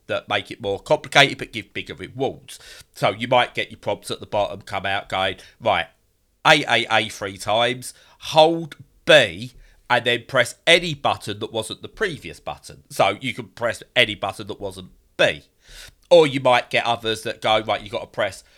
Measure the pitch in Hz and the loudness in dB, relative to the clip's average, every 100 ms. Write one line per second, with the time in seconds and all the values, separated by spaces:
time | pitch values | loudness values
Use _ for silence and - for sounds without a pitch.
0 | - 104 - 104 - - 98 98 - 151 | -8 -8 -4 -4 -4 -8 -6 -6 0 -2
1 | - 147 139 - - 110 - 98 95 85 | 2 4 4 2 -10 -12 -10 -12 -12 -12
2 | 90 110 127 78 - - - - - - | -14 -6 -6 -6 -14 -20 -20 -20 -20 -4
3 | 120 101 120 123 120 - 101 98 - 101 | -2 -2 0 2 2 -2 -8 -8 -6 -6
4 | - 117 104 107 101 98 - 98 95 98 | -8 -12 -6 -2 -2 -4 -10 -6 -4 -4
5 | - 95 95 92 - _ 113 90 82 _ | -4 -2 -2 -4 -14 _ 0 0 -2 _
6 | _ _ _ _ 143 156 143 117 113 110 | _ _ _ _ 4 4 4 0 2 0
7 | 107 - 101 98 110 110 120 127 - - | 0 -6 -10 -8 -2 0 0 -2 -10 -18
8 | _ _ - 156 160 165 160 - - _ | _ _ 0 4 6 4 -6 -14 -20 _
9 | - 151 107 82 127 - - _ - 123 | 6 6 6 0 -14 -18 -20 _ -2 0
10 | 117 120 - 127 120 - - 180 160 143 | 2 -2 0 0 0 -2 2 2 2 -2
11 | 117 98 - 101 110 113 107 101 104 - | -2 -2 -6 -10 -8 -8 -8 -12 -14 -8
12 | 208 127 82 73 - 73 - 64 _ - | -6 -6 -12 -14 -12 -14 -16 -20 _ 0
13 | 101 101 131 - 101 - 117 104 - 131 | 0 2 -4 -8 -12 -6 -6 -6 -2 2
14 | 110 101 101 - 104 - 98 92 90 _ | 2 0 -6 -8 -12 -10 -12 -12 -18 _
15 | _ - 143 73 - _ _ - - _ | _ 0 0 0 -10 _ _ -20 -20 _
16 | _ 175 156 135 131 123 - 120 117 117 | _ 6 6 2 2 2 2 -2 0 -2
17 | 110 110 113 - 117 110 110 101 107 110 | -2 -4 -6 -6 0 0 0 -4 -4 -10
18 | - - 101 - - | -8 -4 -4 -4 -18